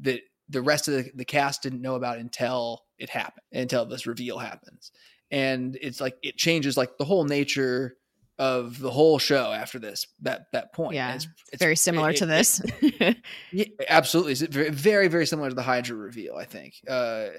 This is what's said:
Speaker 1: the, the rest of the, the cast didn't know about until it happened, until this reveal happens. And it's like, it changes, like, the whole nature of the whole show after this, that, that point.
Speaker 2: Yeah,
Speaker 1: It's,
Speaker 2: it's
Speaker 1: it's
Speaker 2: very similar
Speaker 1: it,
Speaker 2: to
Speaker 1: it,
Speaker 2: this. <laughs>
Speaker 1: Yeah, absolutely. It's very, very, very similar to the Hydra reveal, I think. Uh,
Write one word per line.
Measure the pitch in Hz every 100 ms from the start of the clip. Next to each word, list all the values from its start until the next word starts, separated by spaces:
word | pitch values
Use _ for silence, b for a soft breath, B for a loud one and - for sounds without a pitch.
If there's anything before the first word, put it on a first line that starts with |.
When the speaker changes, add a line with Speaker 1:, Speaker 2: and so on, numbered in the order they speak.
Speaker 1:
the, | 135 120 - _ -
the | 135
rest | 135 147 -
of |
the, | 139 127
the | 127 123
cast | 147 139 -
didn't | 135 127
know | 131
about | 127 123 117
until | 117 - 123 127 117 113 _ -
it | -
happened, | - - - _
until | 127 123 123
this | 113 127 120
reveal | 120 123 107
happens. | 113 - - - - _ _ _ _
And | 143 135 131 127 131
it's | 143 -
like, | 131 -
it | 147 -
changes, | 170 165 139 131
like, | 127 -
the |
whole | 143 196
nature | 147 143 139 139 131 127 127 - _ _ _ -
of | 135 127 120 123
the | 127
whole | 131 160 143
show | - 139 110
after | 107 107 123
this, | 107 98 - _
that, | 123 - -
that | 123 -
point. | - 160
Speaker 2:
Yeah, | 147 127 135
Speaker 1:
It's, | 160
Speaker 2:
it's | - _
Speaker 1:
it's | -
Speaker 2:
very | 165 160
similar | 180 165 156
Speaker 1:
it, | 156
Speaker 2:
to |
Speaker 1:
it, | 165
Speaker 2:
this. | 156 240 - 220 -
<laughs> | 311 - 185 233 B B B
Speaker 1:
Yeah, | 185 208 - 135
absolutely. | 165 143 165 156
It's | 131
very, | 160 139 151
very, | 143 190 208 185
very | 170 147
similar | 156 139
to |
the | 127
Hydra | 127 123 123 110
reveal, | 98 120 69 69
I | 104
think. | 101 67 - -
Uh, | 127 117 110 104